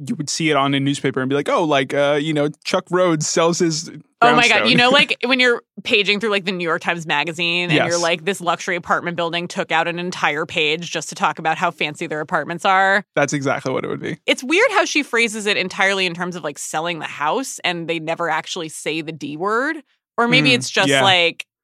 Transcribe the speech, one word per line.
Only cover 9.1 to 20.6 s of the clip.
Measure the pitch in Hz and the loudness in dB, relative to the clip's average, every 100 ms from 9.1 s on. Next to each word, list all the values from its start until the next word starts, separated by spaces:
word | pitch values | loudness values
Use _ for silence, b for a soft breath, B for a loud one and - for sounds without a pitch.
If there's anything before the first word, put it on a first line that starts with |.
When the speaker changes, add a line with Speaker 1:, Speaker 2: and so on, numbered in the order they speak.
| 170 | -4
Speaker 2:
building | 170 170 175 | -4 -4 -6
took | 196 165 | -6 -2
out | 165 170 | 0 0
an | 170 | -2
entire | 180 - 165 147 170 | -6 -2 -2 -2 -4
page | 170 151 160 170 | -2 0 -2 -4
just | 170 - | -8 -8
to | - | -2
talk | 165 156 | -2 0
about | 160 160 | -2 0
how | 175 | -2
fancy | - 156 151 165 | -2 -6 -6 -8
their | 156 | -6
apartments | 151 175 147 170 202 | -4 -4 -4 -2 2
are." | 190 190 202 - - | 4 4 2 0 0
Speaker 1:
That's | 143 | 0
exactly | 147 135 131 131 | 0 -2 -2 -2
what | 131 | -4
it | - | -4
would | 143 | -6
be. | - 170 - | -8 -6 -2
Speaker 2:
It's | 285 | -2
weird | 254 339 508 | 0 2 2
how | 392 330 | 2 0
she | 302 | 0
phrases | 269 233 233 220 202 | -2 0 0 -2 -2
it | 185 | -2
entirely | 185 190 196 196 185 | -2 0 0 2 -2
in | |
terms | 170 180 175 | -2 -6 -6
of, | |
like, | 147 143 | -8 -8
selling | - 160 170 165 | -8 -4 -4 -4
the | 135 | -8
house, | - 147 202 262 - | -4 -2 -2 -4 -6
and | 175 175 165 | -4 -4 -4
they | 165 | -4
never | 156 165 165 | -4 -4 -2
actually | 156 - 196 160 | -4 -4 -8 -10
say | - 165 156 | -8 -6 -6
the | 156 | -6
D | 156 139 151 | -8 -10 -6
word. | 196 220 285 320 - _ _ - | -2 -2 -2 -6 -12 _ _ -2
Or | 233 | 2
maybe | 254 254 | 4 4
Speaker 1:
Mm, | |
Speaker 2:
it's | 247 | 2